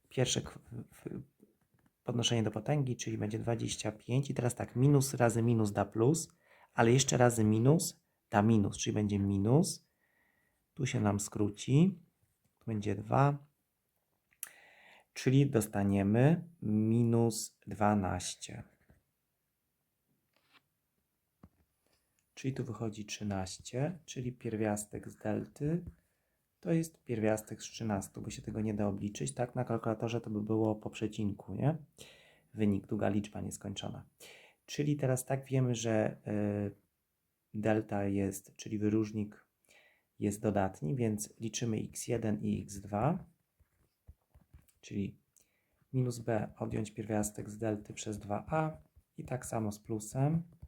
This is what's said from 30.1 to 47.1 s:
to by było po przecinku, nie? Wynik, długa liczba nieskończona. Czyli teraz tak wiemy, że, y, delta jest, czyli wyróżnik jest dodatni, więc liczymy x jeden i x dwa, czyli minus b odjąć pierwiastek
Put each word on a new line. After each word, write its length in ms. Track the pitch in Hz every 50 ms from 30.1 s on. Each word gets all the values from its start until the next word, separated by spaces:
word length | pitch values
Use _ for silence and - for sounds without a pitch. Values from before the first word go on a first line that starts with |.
| 117 117
to 80 | - 113
by 120 | 107 104
było 340 | 104 110 110 110 110 110 107
po 140 | 107 - 104
przecinku, 640 | - - 110 107 107 - 107 101 101 - - - 95
nie? 240 | - - 139 165 - - - _ - - - - - - _ _ _ _ _ -
Wynik, 340 | 107 110 104 101 98 98 -
długa 220 | 117 107 107 101
liczba 320 | 101 107 104 - - 98
nieskończona. 640 | 98 104 104 - - 101 101 - - - - - - _ _ _ - - - - - - _ _ _
Czyli 300 | - - - 143 147 147
teraz 300 | 147 143 127 127 127 -
tak 200 | - 135 135 135
wiemy, 300 | - 131 131 131 123 120
że, 420 | 110 110 117 110 110 107 - - - - -
y, 440 | 107 104 104 104 104 104 104 101 98 _ _ _ _ _ _ _ _ _ _ _ _ _ _ _ -
delta 500 | 107 107 113 107 110 110 - 107 101 101
jest, 500 | 101 98 98 98 98 98 - - - -
czyli 220 | - - - 107 104
wyróżnik 680 | 104 107 104 110 110 104 110 110 104 104 - - _ _ _ _ _ _ _ _ _ _ _ _ _ _ _ -
jest 220 | 107 104 101 -
dodatni, 540 | - 107 98 101 95 95 92 - 147 151 147
więc 380 | 123 117 110 107 104 - - - -
liczymy 380 | 113 113 - - 120 117 110 110
x 300 | - - - - - -
jeden 340 | 123 113 110 107 104 104
i 200 | - 104 104 101 98
x 160 | 98 101 98
dwa, 460 | - 101 104 104 117 147 175 180 - - _ _ _ _ _ _ _ _ _ _ _ _ _ _ _ - - _ _ _ _ - _ _ - - _ _ _ _
czyli 360 | - - - 104 98 95 - _ _ _ _ _ _ _ _ _ _ _ _ _ _ _ -
minus 260 | 131 127 123 117 117
b 340 | 117 120 113 107 107 - - -
odjąć 320 | 117 113 113 117 110 107
pierwiastek 580 | - - 107 107